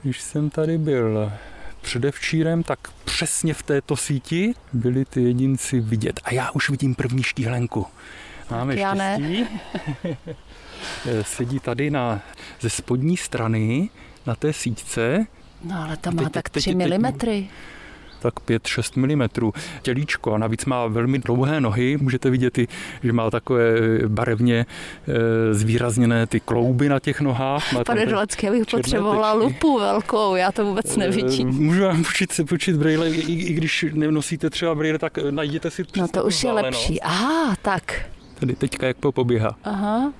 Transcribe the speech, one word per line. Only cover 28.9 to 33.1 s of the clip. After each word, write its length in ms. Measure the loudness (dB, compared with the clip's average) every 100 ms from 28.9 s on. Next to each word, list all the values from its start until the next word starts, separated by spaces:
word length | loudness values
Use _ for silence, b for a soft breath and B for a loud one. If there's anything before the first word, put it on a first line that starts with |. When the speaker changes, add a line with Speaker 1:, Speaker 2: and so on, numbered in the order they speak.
| 0 2 2 4
Speaker 1:
tečky. 120 | 4
Speaker 2:
lupu 340 | 2 2 2 4
velkou, 560 | 2 0 0 2 2
já 180 | 4 2
to 120 | 2
vůbec 320 | 0 0 0 0
Speaker 1:
Eh, 20 |
Speaker 2:
nevidím. 500 | 2 2 2 2 2
Speaker 1:
můžu 340 | 2 4 4
vám 220 | 4 4
půjčit, 360 | 2 0 0 0 0
půjčit 280 | 0 2 2
brýle, 340 | 4 4 2